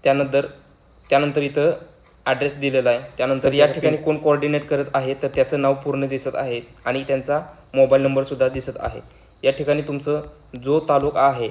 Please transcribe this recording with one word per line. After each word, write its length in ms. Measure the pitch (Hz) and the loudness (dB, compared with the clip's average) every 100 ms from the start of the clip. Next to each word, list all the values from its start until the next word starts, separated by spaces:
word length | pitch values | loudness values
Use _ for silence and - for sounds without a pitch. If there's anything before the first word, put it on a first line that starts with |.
त्यानंतर, 420 | 143 139 135 135 - - _ _ _ _ _ | 2 2 2 0 -2 -12 _ _ _ _ _
त्यानंतर 320 | 139 147 147 | 2 2 0
इथं 300 | 143 147 156 - - _ _ _ - | -2 0 0 0 -10 _ _ _ -4
ॲड्रेस 300 | 131 143 143 | 0 -2 -2
दिलेला 340 | 139 131 123 | 0 2 2
आहे. 100 | 120 131 - | 0 -2 -4
त्यानंतर 360 | 127 135 135 | -2 2 2
या 140 | 143 147 | 4 4
ठिकाणी 300 | 165 156 151 | 4 0 0
कोण 200 | 160 151 | -2 0
कोऑर्डिनेट 500 | 151 143 147 147 147 | 2 2 2 -2 -2
करत 180 | 143 135 | -4 -2
आहे, 200 | 139 131 | -2 -2
तर 140 | 135 139 | -4 -4
त्याचं 340 | - 131 151 | 0 0 2
नाव 120 | 139 | 0
पूर्ण 320 | 139 143 135 135 | 0 -2 -2 -2
दिसत 280 | 135 131 | -4 -4
आहे 260 | - 135 120 120 - | -6 -4 -6 -10 -10
आणि 180 | 127 131 | -6 -4
त्यांचा 360 | 135 135 127 147 151 - - | -2 -4 -2 -4 -4 -20 -6
मोबाईल 280 | 135 131 135 | 2 6 6
नंबरसुद्धा 460 | 135 135 135 135 131 | 4 0 -2 0 -2
दिसत 280 | 131 131 - | -2 -10 -8
आहे. 200 | - - - - - _ | -8 -8 -18 -20 -20 _
या 80 | 135 | -2
ठिकाणी 300 | - 143 147 | 0 0 0
तुमचं 380 | 147 143 143 151 151 - - 127 | -2 -6 -4 -4 -6 -20 -18 -10
जो 160 | 127 156 156 | 0 0 2
तालुका 320 | 143 143 - | 2 2 2
आहे 280 | 135 127 113 | 2 2 -6